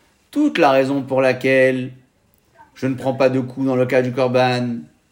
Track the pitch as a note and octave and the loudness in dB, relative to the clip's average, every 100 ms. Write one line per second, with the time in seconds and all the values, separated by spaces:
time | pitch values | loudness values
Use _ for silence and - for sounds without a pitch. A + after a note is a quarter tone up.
0 | _ _ _ C#4+ D4+ C#4+ D3 C3+ C3+ C#3 | _ _ _ -2 -2 2 4 4 2 -2
1 | B2 C3 C3 B2+ C3+ C3+ C3 B2+ C3 - | -2 0 0 0 0 2 2 0 -6 -12
2 | _ _ _ _ _ _ _ - B2+ B2 | _ _ _ _ _ _ _ -8 -6 -4
3 | B2+ B2+ C3 C3 B2 - C3+ B2+ B2+ C3 | -4 0 2 2 -4 -4 -2 0 0 0
4 | B2+ B2 B2+ B2+ B2+ B2 B2 A#2 - _ | 0 0 0 2 0 0 -4 -6 -12 _
5 | _ | _